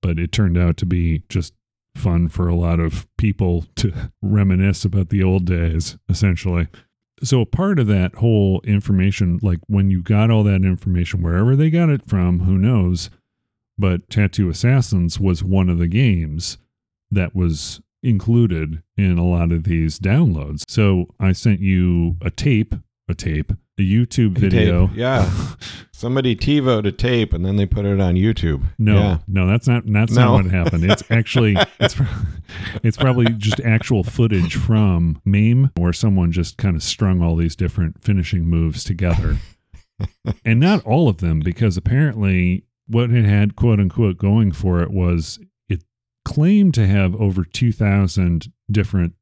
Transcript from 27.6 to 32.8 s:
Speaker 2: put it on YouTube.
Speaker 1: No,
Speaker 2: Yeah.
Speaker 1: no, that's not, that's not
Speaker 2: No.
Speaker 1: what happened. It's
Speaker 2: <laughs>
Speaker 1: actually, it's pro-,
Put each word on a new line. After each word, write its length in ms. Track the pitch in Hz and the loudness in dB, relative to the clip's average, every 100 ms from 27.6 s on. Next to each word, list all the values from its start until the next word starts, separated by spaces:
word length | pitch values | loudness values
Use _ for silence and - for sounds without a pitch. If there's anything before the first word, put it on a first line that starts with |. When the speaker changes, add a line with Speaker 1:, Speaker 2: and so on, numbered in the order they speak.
| 98 | 0
Speaker 2:
put 200 | - 101 | -2 0
it 140 | 98 | 0
on 140 | 95 90 | 2 2
YouTube. 480 | 101 113 85 73 69 - | 2 0 -2 -2 -4 -2
Speaker 1:
No, 180 | 107 101 | 2 2
Speaker 2:
Yeah. 220 | 92 85 - | 2 -2 -2
Speaker 1:
no, 200 | 98 92 | -2 2
that's 200 | 113 - | 0 2
not, 160 | 120 110 | -2 0
that's 260 | 104 110 | 0 0
not 120 | 120 123 | 2 2
Speaker 2:
No. 80 | |
Speaker 1:
what 120 | 120 92 | 2 2
happened. 380 | 90 85 85 87 | -2 0 0 0
It's 140 | 107 - | 0 0
Speaker 2:
<laughs> 40 | |
Speaker 1:
actually, 460 | 117 110 131 113 98 - - | -2 0 0 2 2 0 -2
it's 160 | 208 - | -4 -2
pro-, 100 | - - - - - - - - | -4 -4 -8 -10 -16 -12 -12 -4